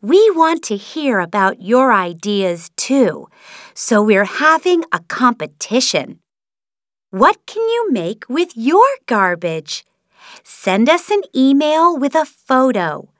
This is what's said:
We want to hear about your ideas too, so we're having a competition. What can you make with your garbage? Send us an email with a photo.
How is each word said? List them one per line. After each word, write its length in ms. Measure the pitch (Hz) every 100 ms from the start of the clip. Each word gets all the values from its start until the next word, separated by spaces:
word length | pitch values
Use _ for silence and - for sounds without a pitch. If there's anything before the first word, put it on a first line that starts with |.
We 300 | 202 349 440
want 320 | 339 320 330
to 120 | - 202
hear 440 | - - 285 214
about 420 | 170 208 190 190
your 320 | 185 240 262
ideas 800 | 214 180 170 208 202 185 175 170 -
too, 520 | - 269 226 151 - _ - - -
so 280 | - - 214
we're 240 | 208 196 196
having 580 | - 302 320 359 349 330
a 80 | 170
competition. 1200 | _ - 247 240 151 _ - 233 254 160 131 - _ _ _ _ _ _ _ _ _
What 340 | 190 277 415 -
can 160 | 415 453
you 220 | 466 453
make 360 | 233 170 220 -
with 300 | 269 349 233
your 280 | 226 359 508 554 -
garbage? 800 | 226 190 175 175 160 147 - _ _ _ _ - -
Send 460 | - - - 190 233
us 200 | 339 -
an 120 | 415 - -
email 640 | 262 277 302 311 339 330
with 180 | 277 320
a 100 | 302
photo. 840 | _ _ 262 262 208 170 147 - _